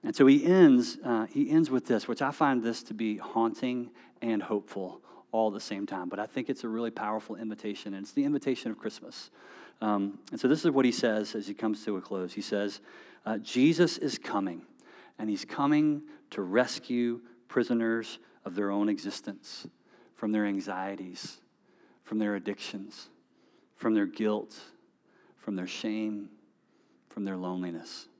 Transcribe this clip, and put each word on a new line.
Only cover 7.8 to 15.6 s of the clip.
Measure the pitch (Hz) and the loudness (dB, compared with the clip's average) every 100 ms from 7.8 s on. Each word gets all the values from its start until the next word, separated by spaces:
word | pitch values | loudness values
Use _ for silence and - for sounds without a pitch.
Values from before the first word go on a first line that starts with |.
| 104 | -10
and | 98 | -10
it's | 98 | -6
the | - | -2
invitation | 143 143 135 127 117 | 0 0 0 -2 -4
of | 104 | -6
Christmas. | 110 - - - - - - - - _ | -8 -10 -18 -18 -20 -20 -20 -20 -20 _
Um, | 110 104 101 - - | -2 0 -2 -6 -12
and | 113 | -2
so | 127 | 2
this | 156 | 4
is | 170 | 4
what | 135 127 | 4 4
he | |
says | 110 120 107 104 | 4 0 0 -2
as | 113 98 | -6 -8
he | |
comes | 104 110 104 | -4 -2 -2
to | - 98 | -4 -6
a | |
close. | - 98 87 | -6 -6 -6
He | - | -8
says, | - 104 104 - - - - - - | -4 -2 -2 -6 -18 -20 -20 -12 -6
uh, | 110 | -6
"Jesus | - 123 143 160 170 - | -2 4 6 6 2 2
is | 147 - | -4 -4
coming, | - 104 95 85 - _ - - - - | -4 -2 -2 -6 -14 _ -20 -20 -20 -8
and | 107 | -4
he's | 98 | -4
coming | - - | -6 -2